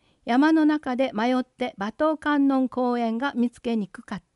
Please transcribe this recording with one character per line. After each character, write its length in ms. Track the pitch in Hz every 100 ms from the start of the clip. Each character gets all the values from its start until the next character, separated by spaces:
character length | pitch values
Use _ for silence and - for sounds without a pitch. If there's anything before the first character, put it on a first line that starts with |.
| _ _ -
山 280 | 247 302
の 120 | 320 302
中 300 | 302 277 247
で 160 | 262
迷 200 | 208 240 254
っ 60 |
て 300 | 247 - 247 -
馬 140 | 202
頭 260 | - 311 302
観 300 | 302 294 277
音 220 | 269 262
公 280 | - 247 240
園 200 | 233 226
が 160 | 277 247
見 140 | 240
つ 120 | -
け 140 | 240 233
に 120 | 196
く 160 | -
か 140 | - 190
っ 60 | -